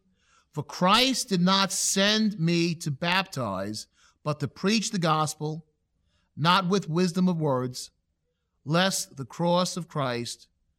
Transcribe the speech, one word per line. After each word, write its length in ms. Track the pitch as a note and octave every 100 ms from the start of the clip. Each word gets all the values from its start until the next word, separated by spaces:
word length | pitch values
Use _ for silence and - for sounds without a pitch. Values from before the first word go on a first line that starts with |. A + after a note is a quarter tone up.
| _ _ _ _ _
"For 140 | D3+
Christ 640 | - - F3+ A3 C4 C4 -
did 120 | F#3
not 300 | F3+ G3 G3
send 720 | - - G3 G3 G#3+ A3 E3+
me 340 | D#3+ E3+ E3+
to 160 | E3 D#3
baptize, 960 | C3+ F3 F#3+ F#3 C#3 A2+ F#2+ G2+ G#2+ - _ _ _
but 160 | D3+ C#3+
to 80 | D3
preach 420 | - F#3+ A3+ -
the 80 | G3+
gospel, 680 | E3 D#3 D3+ - D3+ D#3 - _ _ _ _ _ _ -
not 300 | D#3 F#3 F3+
with 220 | G3 D#3
wisdom 400 | D#3+ F#3 F3 F#3
of 80 | E3
words, 560 | D3+ B2+ B2+ B2 - _ _ _ _ _ _ _
lest 520 | B2 E3 F#3+ F#3 - C3+
the 80 |
cross 520 | C3 - E3+ F3 F3+ F3+
of 100 | D#3+
Christ 640 | D3+ C3 A#2+ A#2 - - _ _